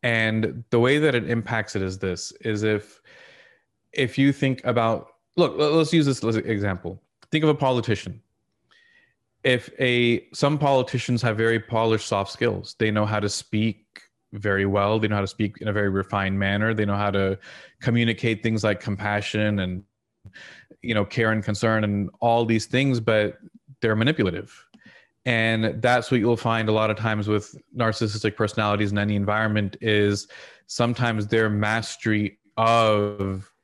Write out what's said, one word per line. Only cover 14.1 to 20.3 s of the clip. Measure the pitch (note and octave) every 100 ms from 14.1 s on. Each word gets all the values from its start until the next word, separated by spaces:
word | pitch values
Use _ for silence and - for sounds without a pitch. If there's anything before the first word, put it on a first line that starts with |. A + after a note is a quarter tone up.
| _ _
very | G#2+ G2+ G2 G2
well. | G2 G2+ A2
They | G#2+
know | G#2
how |
to | G2
speak | - G#2 -
in | G#2+
a |
very | G2+ G2+
refined | F#2+ F#2+ G#2 G2 G2
manner. | G2 G2+ A2 A2
They | G#2
know | G2+
how | G#2
to | G2 G2 F#2+ - - - _
communicate | - A#2 A#2 A2+ A#2 G#2+
things | A2+ A2
like | G#2+ G2+
compassion | - G2 G#2 G#2 G2+ G#2+ G#2+ G#2
and, | F#2 F2+ - _ _ _ -